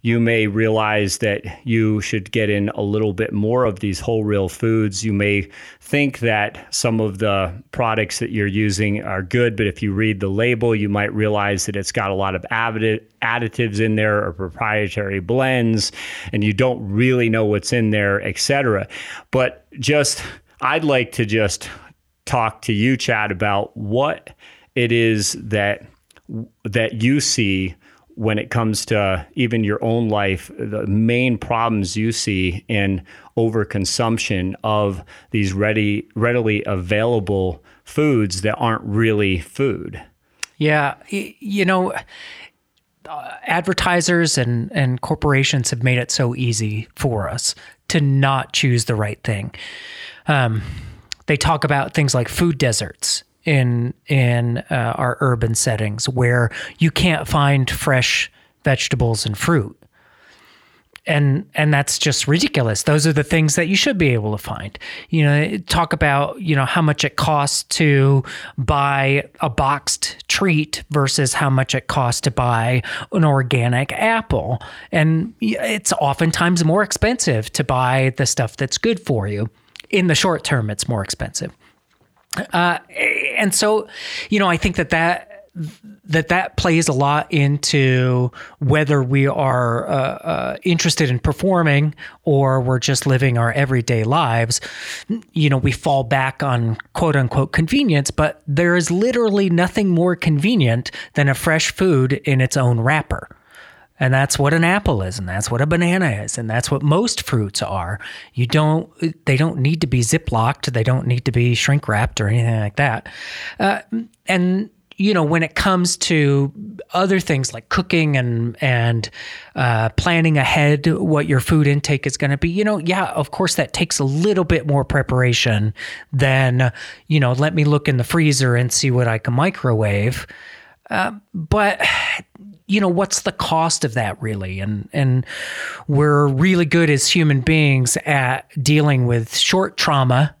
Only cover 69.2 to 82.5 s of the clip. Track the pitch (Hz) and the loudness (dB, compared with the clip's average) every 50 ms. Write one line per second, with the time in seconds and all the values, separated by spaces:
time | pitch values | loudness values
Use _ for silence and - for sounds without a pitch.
69.2 | - - _ - - 151 113 - 143 135 143 143 - - - - - - - - | -2 -4 _ -4 -4 -2 0 0 2 2 0 0 -2 -6 -6 -4 -6 -8 -10 -14
70.2 | - - - - 196 190 160 151 151 151 - - - _ 147 151 139 131 - - | -6 -4 -2 0 2 2 2 2 0 -2 -6 -12 -10 _ 0 0 0 2 2 0
71.2 | 139 127 - - 156 139 131 131 131 - - 131 - - - 147 127 120 120 - | 0 0 0 0 2 2 2 2 0 0 -4 -6 -4 -2 -2 0 0 0 -2 0
72.2 | - 143 113 - 127 123 120 113 113 117 127 123 - - - - - - - 196 | -2 -2 0 0 0 2 2 2 2 2 0 0 -2 -4 -10 -10 -10 -4 0 2
73.2 | 160 151 139 135 131 120 139 127 117 120 123 123 139 - - - 214 220 226 226 | 4 4 4 2 2 0 0 0 2 2 0 0 -2 -2 -2 -2 0 0 0 0
74.2 | 220 - 143 110 78 98 127 - - - - - - - - 170 156 160 160 160 | -2 -2 -2 -2 -2 -2 -4 -6 -6 -14 -18 -20 -12 -4 0 2 2 4 2 0
75.2 | 185 233 - _ 233 214 220 - - 226 220 208 - - 180 - 151 139 139 - | -2 -4 -6 _ -2 -2 -2 -2 -2 -4 -4 -2 -2 -2 -2 0 0 0 2 0
76.2 | 170 160 - - 180 170 180 170 165 160 165 202 208 - - - - 220 247 - | 0 0 0 0 2 2 2 2 2 2 2 2 0 0 -2 0 0 0 0 0
77.2 | - - 131 110 107 - - - 139 - 131 127 127 123 131 135 131 131 123 - | 0 0 0 0 -2 -4 -4 -4 -2 0 0 2 2 2 2 2 2 0 0 0
78.2 | 139 - - - 123 110 - - 139 131 - - - 226 226 - - - 139 110 | -2 -2 0 -2 -2 -4 -2 -6 -6 -4 -4 -2 0 -2 -2 -2 -2 -2 -2 -2
79.2 | 98 104 104 101 110 113 _ _ _ _ _ - - _ - 196 180 175 151 - | -2 -4 -4 -4 -4 -6 _ _ _ _ _ -20 -10 _ 0 0 2 2 2 2
80.2 | - 190 165 - - - 156 127 107 104 104 - - - 123 104 98 - - - | 2 0 0 0 -2 -2 0 0 0 -2 -4 -6 -4 -4 -2 -4 -2 -4 -6 -8
81.2 | - - - - - - - _ _ _ _ _ _ _ _ _ _ _ _ _ | -8 -8 -8 -8 -10 -10 -12 _ _ _ _ _ _ _ _ _ _ _ _ _
82.2 | _ _ - - - - | _ _ -8 -8 -8 -4